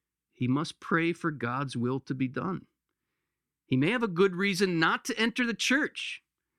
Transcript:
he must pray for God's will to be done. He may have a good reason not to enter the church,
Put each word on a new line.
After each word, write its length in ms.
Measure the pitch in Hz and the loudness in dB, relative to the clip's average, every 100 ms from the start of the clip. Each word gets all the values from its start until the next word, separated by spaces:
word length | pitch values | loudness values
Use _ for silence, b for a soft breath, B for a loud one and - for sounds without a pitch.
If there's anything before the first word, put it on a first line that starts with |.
| _ _ _ | _ _ _
he 140 | - 123 | -4 0
must 320 | 135 165 - | 0 -2 -6
pray 340 | - 165 170 | 0 2 2
for 180 | 170 170 | 0 -4
God's 460 | 143 117 131 135 120 | -4 -4 -4 -4 -2
will 220 | 120 135 | -2 -2
to 120 | - | -4
be 140 | 131 127 | -2 -2
done. 380 | 127 180 185 - _ _ _ _ _ _ _ _ _ - | -2 -4 -6 -10 _ _ _ _ _ _ _ _ _ -2
He 120 | 131 | 0
may 140 | 151 | 2
have 120 | 240 | 0
a 40 | 233 | 0
good 280 | 165 196 175 | 2 2 2
reason 440 | 196 180 196 170 | 0 2 2 4
not 260 | 165 233 - | 2 0 -2
to 120 | 220 | 0
enter 280 | 233 254 240 | 0 0 -2
the 80 | |
church, 720 | 202 - 269 285 - - - _ _ _ | 0 2 2 0 -4 -10 -12 _ _ _